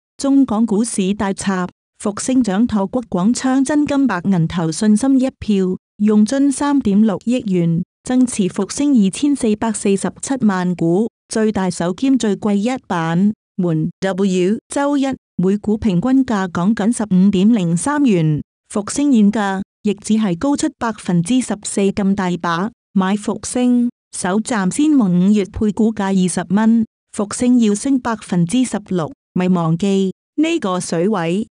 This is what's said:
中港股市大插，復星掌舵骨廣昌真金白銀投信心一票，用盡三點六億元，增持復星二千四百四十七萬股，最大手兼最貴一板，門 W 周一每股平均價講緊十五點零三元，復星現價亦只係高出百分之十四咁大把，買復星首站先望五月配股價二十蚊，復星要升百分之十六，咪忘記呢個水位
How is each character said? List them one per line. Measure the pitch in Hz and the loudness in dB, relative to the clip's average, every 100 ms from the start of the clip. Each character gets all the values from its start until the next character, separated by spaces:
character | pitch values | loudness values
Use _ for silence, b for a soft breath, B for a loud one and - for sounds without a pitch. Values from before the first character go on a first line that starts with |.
| _ - | _ -6
中 | 277 277 | 0 2
港 | 262 214 233 | 2 2 0
股 | 196 | 0
市 | 233 - 190 | -2 -2 -2
大 | 208 196 | -2 -4
插， | 196 - 185 180 - _ - | -4 -2 -2 -4 -8 _ -10
復 | 214 208 | -8 -4
星 | - 262 | 0 0
掌 | 220 185 240 | 2 2 0
舵 | 214 196 | 0 -2
骨 | 254 | -4
廣 | 226 180 190 | -4 0 0
昌 | 247 269 262 | 0 0 0
真 | 262 302 294 | 2 0 0
金 | 277 | 2
白 | 269 180 | 0 0
銀 | 196 185 160 | 0 2 0
投 | 170 160 | 0 -4
信 | 160 214 214 | 0 2 4
心 | 269 269 | 4 2
一 | 262 - | 0 -4
票， | - 196 185 185 _ - | -2 0 0 -4 _ -2
用 | 208 214 214 | 2 4 4
盡 | 269 285 | 2 0
三 | 262 285 285 | 0 0 0
點 | 214 196 | 2 2
六 | 220 180 | 2 0
億 | - 247 214 | -2 -2 0
元， | 180 170 165 - _ | 0 2 0 -4 _
增 | - 254 240 | -2 0 2
持 | - 175 | 0 -2
復 | - 196 | -2 -6
星 | - 285 262 | -2 2 4
二 | 190 | 2
千 | - 294 | 2 0
四 | 277 226 | 0 0
百 | 208 226 | 0 -2
四 | 208 208 196 | -2 0 0
十 | 180 - | -2 -6
七 | - 269 | -6 -2
萬 | 214 185 180 | 0 0 -2
股， | 175 165 175 226 - - | 0 0 0 -2 -6 -8
最 | 226 220 | -2 0
大 | 214 185 | 0 -2
手 | - 175 | -2 -4
兼 | 185 269 269 | -2 0 2
最 | 226 190 | 2 -2
貴 | 214 202 | 0 0
一 | 226 254 - | -2 -4 -6
板， | 175 165 170 202 214 _ | -4 -2 0 0 -2 _
門 | - 175 156 165 - | -6 -2 -2 -4 -4
W | 190 185 202 180 180 226 - | -4 -2 0 0 0 -2 -4
周 | 285 285 285 | -4 0 0
一 | 269 262 _ - | -2 -4 _ -4
每 | 180 208 | -2 0
股 | 208 220 | -2 -2
平 | 220 175 | 0 0
均 | 247 269 254 | 2 2 2
價 | 208 190 | -2 -4
講 | 175 180 | -2 0
緊 | 226 202 247 | 0 0 -2
十 | |
五 | 208 185 196 | 0 2 4
點 | 190 202 | 4 4
零 | 240 170 170 | 2 2 -2
三 | 277 294 | -2 0
元， | 277 180 160 147 - _ - | 2 2 2 0 -4 _ -10
復 | 208 202 | -8 -6
星 | - 294 | -2 2
現 | 233 208 | 4 4
價 | 220 202 190 - _ | 2 -2 -4 -8 _
亦 | 208 | -6
只 | 196 - | -4 -2
係 | 220 214 170 | 0 0 -2
高 | 277 285 | -2 -2
出 | 311 - | -2 -4
百 | 233 214 | -8 -6
分 | - 175 | -2 -2
之 | 170 254 | 0 0
十 | 233 208 | -2 -6
四 | - - | -6 -2
咁 | 196 196 196 196 | -2 0 0 0
大 | 185 175 | -2 -4
把， | 175 165 214 - _ | -4 -4 -4 -8 _
買 | 196 185 | -2 0
復 | 202 214 190 - | -2 -4 -8 -6
星 | 247 247 247 240 - _ | -2 0 2 0 -6 _
首 | - 190 202 | -8 -2 -2
站 | - 226 180 | -2 -2 -2
先 | 175 311 285 | 0 2 4
望 | 196 | 4
五 | 175 185 | 2 4
月 | 214 185 | 2 0
配 | - 214 | -2 -2
股 | 196 220 | 0 0
價 | 214 196 | 0 0
二 | 196 185 | 0 0
十 | 185 170 | -2 -2
蚊， | 196 220 233 - _ _ - | 0 2 2 0 _ _ -8
復 | 208 | -6
星 | - 247 247 | -2 2 4
要 | 220 | 2
升 | 202 277 269 | 0 0 -2
百 | 240 220 | -2 -8
分 | - 180 | -4 -2
之 | 170 247 | 0 0
十 | 247 208 208 | -2 -4 -4
六， | 180 143 - _ | -4 -4 -10 _
咪 | - 180 | -2 0
忘 | 185 165 165 | 0 0 0
記 | 202 196 190 - _ - | 0 0 -2 -6 _ -2
呢 | 311 339 | -2 -2
個 | 202 180 | -2 -4
水 | - 165 185 | -4 -2 0
位 | 202 165 185 226 | 0 -2 -2 -6